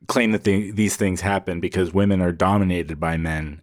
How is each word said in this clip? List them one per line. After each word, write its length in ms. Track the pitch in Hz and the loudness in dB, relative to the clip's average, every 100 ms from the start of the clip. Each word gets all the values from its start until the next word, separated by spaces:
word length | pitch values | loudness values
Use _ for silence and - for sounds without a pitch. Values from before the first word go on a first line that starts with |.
| - | -4
claim 240 | 127 113 | 0 2
that 140 | 104 107 | 2 2
they, 260 | 98 101 | 0 0
these 240 | 107 104 - | 0 0 0
things 260 | 101 90 | -2 0
happen 380 | 98 98 - 85 | -2 -2 -4 -4
because 340 | 87 95 90 | -4 -2 0
women 280 | 92 101 95 | 2 2 4
are 100 | 90 | 2
dominated 680 | 82 90 101 95 87 78 78 | 2 2 4 2 0 -4 -4
by 180 | 82 80 | -2 -2
men, 440 | 80 78 78 73 | -2 -4 -6 -10